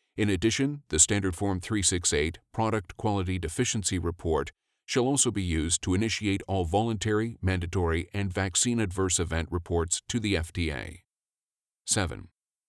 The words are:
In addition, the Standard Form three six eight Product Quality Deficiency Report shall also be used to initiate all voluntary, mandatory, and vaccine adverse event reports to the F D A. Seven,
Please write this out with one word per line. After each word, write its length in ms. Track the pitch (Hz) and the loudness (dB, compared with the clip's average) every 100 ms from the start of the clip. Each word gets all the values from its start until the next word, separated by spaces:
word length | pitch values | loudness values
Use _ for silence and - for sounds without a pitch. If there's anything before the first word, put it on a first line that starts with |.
| _ - | _ 0
In 120 | 104 | 2
addition, 540 | 92 113 - 139 147 - | 4 2 2 0 -2 0
the 120 | 80 | 2
Standard 340 | - 104 95 | 4 2 0
Form 240 | 87 101 92 | -2 -2 -2
three 240 | - 107 | -2 0
six 300 | 95 90 - | 0 0 0
eight 260 | 73 80 - _ | 0 0 -4 _
Product 440 | - 110 110 - - | -2 0 0 -4 -4
Quality 440 | 110 101 90 92 | -2 0 0 -4
Deficiency 580 | 90 - 123 113 95 92 | -4 -2 -2 -2 -2 -2
Report 540 | 85 82 82 76 69 - _ _ - | -2 -4 0 0 0 -8 _ _ -4
shall 200 | 131 123 | 2 2
also 260 | 139 123 | 4 2
be 100 | 101 | 0
used 400 | 90 80 78 - | 0 0 0 0
to 120 | - | 0
initiate 480 | 92 110 - 104 98 - | 0 0 0 0 -2 0
all 180 | 95 | -2
voluntary, 720 | 85 98 113 107 110 107 117 - | 2 2 2 0 0 0 0 -2
mandatory, 640 | 95 92 87 98 85 82 - | 0 0 0 0 2 0 -2
and 180 | 101 98 | -4 -2
vaccine 460 | 98 95 - 123 117 | -2 -2 0 0 2
adverse 400 | 101 95 95 90 | 0 0 0 2
event 300 | 80 82 82 | 0 -2 -2
reports 500 | 90 - 85 82 - - | -4 0 0 0 -2 -2
to 100 | 120 | -2
the 160 | 107 87 | 0 0
F 160 | 80 | 0
D 180 | - 80 | -2 -2
A. 320 | 65 50 - _ _ _ _ _ _ _ _ - | -4 -8 -14 _ _ _ _ _ _ _ _ -2
Seven, 420 | 110 87 52 - _ _ _ | 0 0 -2 -14 _ _ _